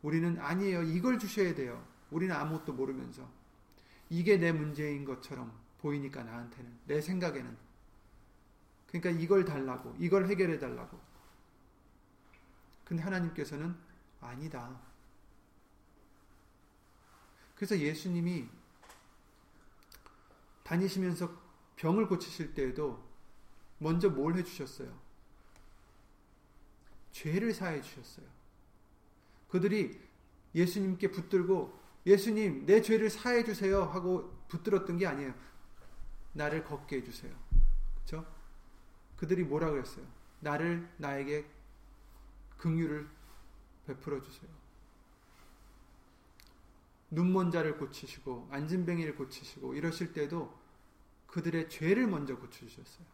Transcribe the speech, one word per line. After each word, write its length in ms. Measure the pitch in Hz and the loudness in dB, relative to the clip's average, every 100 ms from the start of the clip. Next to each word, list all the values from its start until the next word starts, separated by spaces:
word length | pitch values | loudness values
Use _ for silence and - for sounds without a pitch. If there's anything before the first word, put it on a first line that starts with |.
우리는 380 | 147 165 170 170 | 2 2 2 0
"아니에요. 420 | 143 175 196 175 | 0 0 2 2
이걸 340 | 165 165 226 240 | 2 2 2 0
주셔야 360 | 202 - 185 | -2 0 0
돼요." 320 | 143 127 117 - - - | 0 -4 -6 -14 -20 -8
우리는 240 | 156 185 | -2 0
아무것도 380 | 156 156 160 - | 0 -2 -2 -4
모르면서. 560 | 127 135 131 123 120 127 - - - - - - - - | -4 -4 -4 -8 -12 -18 -20 -20 -20 -20 -20 -20 -20 -4
이게 300 | 165 175 202 | 0 6 6
내 140 | 170 | 6
문제인 520 | 160 151 147 151 143 | 2 0 -4 -4 -4
것처럼 480 | 139 127 - 135 120 113 - - | -6 -8 -10 -10 -10 -14 -20 -8
보이니까, 440 | 151 143 139 139 | -4 -2 -4 -8
나한테는, 560 | 117 117 120 - 123 120 - | -10 -10 -10 -14 -16 -18 -2
내 140 | 147 | -2
생각에는. 520 | 151 185 175 139 123 113 - - - - - - - - - - - - - | 0 0 0 -2 -8 -14 -18 -20 -20 -20 -20 -20 -20 -20 -20 -20 -20 -20 -8
그러니까 240 | 175 175 | -2 0
이걸 340 | 170 165 196 | 0 6 6
달라고, 500 | 175 143 135 123 120 117 | 6 0 -2 -4 -8 -4
이걸 300 | 170 196 185 | 4 4 4
해결해 300 | 196 180 156 | 2 2 2
달라고. 400 | 127 120 120 - - - - - - - - - - - - - - - - - - - | -4 -8 -10 -16 -20 -20 -20 -20 -20 -20 -20 -20 -20 -20 -20 -20 -20 -20 -20 -20 -20 -20
근데 180 | - 170 | -4 -4
하나님께서는 720 | 165 185 170 160 139 143 165 175 - - - - | -2 -2 -2 -4 -6 -4 -6 -8 -12 -20 -20 -18
"아니다." 600 | 120 123 156 139 120 127 - - - - - - - - _ - - - - - - - - - - - _ - - - - - - | -14 -10 -10 -10 -12 -14 -18 -20 -20 -20 -20 -20 -20 -20 _ -20 -20 -20 -20 -20 -20 -20 -20 -20 -20 -20 _ -20 -20 -20 -20 -20 -20
그래서 240 | - 196 202 | -8 0 2
예수님이 680 | 147 156 185 175 170 175 123 - - - - - - - - - - - - - - - - - - - - - | 2 0 -2 0 0 -2 -6 -14 -20 -20 -20 -20 -20 -20 -20 -20 -20 -20 -20 -20 -20 -20 -20 -20 -20 -20 -20 -20
다니시면서 680 | - 175 190 190 185 175 175 - - - - - | -2 0 0 0 -2 -2 -4 -8 -20 -20 -20 -4
병을 320 | 160 196 220 | 2 2 4
고치실 460 | 180 - - 156 | 0 -2 -8 -6
때에도 480 | - 131 139 147 110 - - - - - - - - | -2 -2 -2 -4 -4 -14 -18 -20 -20 -20 -20 -20 -6
먼저 300 | 151 170 190 | 0 4 4
뭘 260 | 135 147 175 | 4 2 2
해주셨어요? 540 | 175 - 135 - 127 120 - - - - - - - - - - - - - - _ - - - - - - | -2 -6 -10 -10 -12 -12 -18 -20 -20 -20 -20 -20 -20 -20 -20 -20 -20 -20 -20 -20 _ -20 -20 -20 -20 -20 -16
죄를 400 | - 156 170 226 | -10 -2 0 0
사해 280 | 214 185 151 | -2 -2 -4
주셨어요. 460 | 127 139 120 - - - - - - - - - - - - - - | -8 -16 -18 -18 -20 -20 -20 -20 -20 -20 -20 -20 -20 -20 -20 -20 -2
그들이 520 | 180 190 214 185 - - - - - - | 2 2 2 0 -4 -20 -20 -20 -20 -6
예수님께 560 | 165 175 202 190 180 190 | 2 2 4 0 2 0
붙들고, 680 | - 165 190 175 190 139 - - - 175 | -2 2 2 4 2 2 -8 -20 -6 8
"예수님, 600 | 202 208 214 208 135 143 | 8 8 2 2 0 8
내 140 | 214 | 8
죄를 280 | 220 220 220 | 8 4 4
사해 340 | - 247 240 | 0 2 2
주세요." 400 | 233 202 190 196 | 2 0 2 4
하고 480 | 170 185 180 180 - - - | 2 0 0 0 -2 -12 -8
붙들었던 480 | 165 - 196 185 170 | -4 2 2 2 0
게 100 | 185 | 0
아니에요. 280 | 139 139 123 - - - - - - - - - | 0 -4 -8 -14 -18 -16 -16 -14 -10 -8 -8 -10
"나를 320 | 156 147 156 | -4 -2 -2
걷게 320 | 156 143 - 135 | -4 -8 -4 -6
해주세요." 340 | 80 - - - - - - - - - | -6 -10 -10 -10 6 10 10 8 4 -2
그쵸? 260 | - 160 160 - - - - - - - - - | -2 -6 -8 -14 -18 -20 -20 -20 -20 -20 -20 -8
그들이 280 | 160 180 | 0 2
뭐라 260 | 156 147 160 | 2 0 0
그랬어요? 360 | 143 123 - - - - - | 0 -4 -10 -16 -18 -20 -10
"나를, 480 | 147 151 165 170 170 - | -2 0 0 -2 -4 -8
나에게 520 | 147 139 139 151 147 - - - - - - - - - - - | -6 -4 -2 -4 -6 -16 -20 -20 -20 -20 -20 -20 -20 -20 -20 -4
긍휼을 500 | 170 160 165 147 151 - - - - - - - - | 0 2 0 -2 -8 -16 -20 -20 -20 -20 -20 -20 -12
베풀어 360 | 135 - 139 | -10 -6 -8
주세요." 280 | 131 - - - - - - - - - - - - - - - - - - - - - - - - - - - - | -8 -18 -20 -20 -20 -20 -20 -20 -20 -20 -20 -20 -20 -20 -20 -20 -20 -20 -20 -20 -20 -20 -20 -20 -20 -20 -20 -20 -6
눈먼 400 | 160 180 185 180 | 2 6 6 4
자를 260 | 170 160 147 | 4 2 0
고치시고, 720 | 135 - - - - 123 123 | -6 -8 -14 -12 -8 -8 -8
앉은뱅이를 640 | 139 151 185 175 170 160 | -6 -2 0 2 0 -2
고치시고, 600 | 143 135 - - - 135 | -4 -8 -10 -16 -10 -6
이러실 380 | 135 165 160 165 | -2 -2 -2 -4
때도 400 | - 143 170 143 - - - - - - - - | -2 -2 -2 -6 -12 -20 -20 -20 -20 -20 -20 -8
그들의 400 | 170 170 165 160 | -4 -2 -2 -4
죄를 380 | - 160 214 247 | -2 4 4 4
먼저 300 | 170 139 127 | 2 -2 -6
고쳐주셨어요. 720 | 127 - 117 - - - - | -10 -16 -18 -18 -20 -20 -20